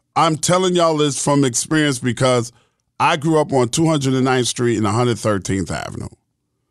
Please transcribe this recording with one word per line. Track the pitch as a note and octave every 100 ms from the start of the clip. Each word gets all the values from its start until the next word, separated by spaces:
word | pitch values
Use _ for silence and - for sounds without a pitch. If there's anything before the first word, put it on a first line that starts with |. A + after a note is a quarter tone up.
| _ -
I'm | D#3+ D#3+
telling | - F3+ F#3
y'all | F3 E3 D#3
this | D3+ B2+
from | - C#3+
experience | C3+ A#2 - D#3 D3 B2
because | B2+ A#2 C3 B2 A#2 - _ _ _ _
I | C3+ E3
grew | D3 D#3
up | C#3+
on | C3 E3
two | D#3 D#3+
hundred | D#3 C3
and | C3 C3
ninth | B2+ A#2
Street | - A#2+ G#2+
and | G#2
a |
hundred | G#2+ B2 A2+
thirteenth | - G2+ - F#2+ D#2
Avenue. | D2 G1+ G1+ - - _ _ _ _ _